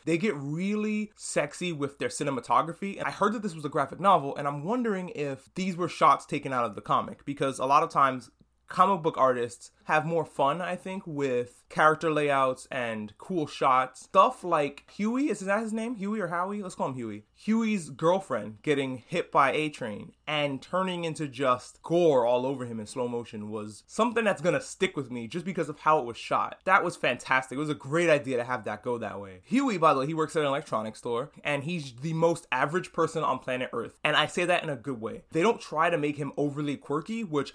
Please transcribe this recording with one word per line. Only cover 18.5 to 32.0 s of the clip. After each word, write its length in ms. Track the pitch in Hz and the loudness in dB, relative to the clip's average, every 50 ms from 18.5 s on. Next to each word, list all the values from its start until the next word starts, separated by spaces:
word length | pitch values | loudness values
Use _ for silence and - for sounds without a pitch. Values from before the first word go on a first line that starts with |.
| 110 - | -12 -6
getting 360 | - 151 143 139 135 131 127 113 | 0 0 2 2 0 -2 -4 -8
hit 340 | - - 160 170 - - | -10 -6 -4 -4 -4 2
by 180 | - 156 139 131 | 4 4 4 4
A-Train 600 | - 151 156 151 151 - 127 107 104 104 - - - _ - 151 | 4 0 -2 -2 -4 -6 -8 -8 -8 -10 -12 -16 -20 _ -8 -4
and 340 | 151 147 147 143 135 131 | -2 0 0 0 -2 -6
turning 400 | - - - 185 190 185 180 170 | -8 -4 -2 -2 0 0 -2 -2
into 240 | 170 160 151 - 156 | -4 -4 -4 -4 -6
just 560 | 139 117 127 139 127 123 120 - - - _ | -6 -4 0 2 2 2 2 0 -14 -20 _
gore 420 | - - 165 175 175 160 139 123 113 | -4 2 4 6 6 8 6 6 6
all 220 | 120 123 123 127 | 6 4 2 2
over 200 | 135 143 123 127 | 0 -2 -4 -6
him 120 | 120 113 110 | -6 -6 -8
in 80 | 107 | -8
slow 220 | 104 - 131 123 123 | -8 -6 -6 -4 -4
motion 420 | 120 120 117 - 117 107 104 107 | -4 -6 -6 -6 -10 -10 -8 -6
was 320 | 107 107 104 107 107 - _ _ | -6 -8 -8 -8 -12 -16 _ _
something 340 | - - 226 247 220 233 | -2 0 0 0 0 0
that's 200 | 220 202 175 - | 0 0 0 2
gonna 180 | 143 175 156 135 | 0 0 0 0
stick 360 | - - - - 190 185 - | -2 -6 -4 -2 -2 -2 -2
with 140 | 151 127 117 | -4 -8 -6
me 160 | 123 120 113 | -8 -8 -8
just 180 | 110 156 175 156 | -6 -8 -8 -6
because 240 | 196 160 180 156 147 | -6 -4 -4 -4 -4
of 120 | 147 - | -6 -2
how 180 | - 156 156 151 | 2 4 4 4
it 60 | 123 | 2
was 120 | 117 110 | -2 -8
shot. 440 | - - - 143 117 104 - - - - | -10 -4 -2 -2 -2 -2 -2 -6 -6 2
That 200 | 190 190 - 165 | 4 4 4 4
was 100 | 175 170 | 2 -4
fantastic. 640 | - - 139 120 - - - 131 131 - - 131 | 0 0 0 0 -2 0 2 2 2 2 -2 -6
It 40 | 139 | -6
was 100 | 156 151 | -4 -4
a 40 | 143 | -4
great 360 | - - 135 151 170 175 165 | -6 -6 -2 0 2 4 6
idea 260 | 151 139 - 131 127 | 4 4 2 -2 -2
to 80 | 120 117 | -2 -2
have 180 | 127 127 117 104 | -2 -4 -4 -4
that 200 | 110 107 - - | -6 -6 -6 -4
go 120 | 123 120 113 | -4 -4 -4
that 220 | 110 101 98 101 | -4 -8 -8 -10
way. 200 | 101 95 95 92 _ | -12 -14 -16 -18 _
Huey, 340 | - 190 269 285 262 202 160 | 0 0 2 2 2 0 4
by 140 | 160 156 | 6 6
the 80 | 143 - | 6 6
way, 60 | 135 | 2
he 80 | 156 165 | -2 0
works 220 | 156 156 147 - | -2 -2 0 0
at 60 | 160 | 0
an 60 | 147 139 | 0 2
electronics 520 | 135 151 156 - 131 110 107 110 - - | 0 -2 -2 -2 -2 -2 -2 -4 -8 -8
store, 320 | - 123 117 117 143 147 _ - | -6 -4 -4 -4 -4 -6 _ -10
and 220 | - 147 147 139 127 | -4 -4 -4 -2 -2
he's 300 | 165 180 165 139 131 117 | -4 -6 -6 -6 -10 -14
the 180 | 120 | -8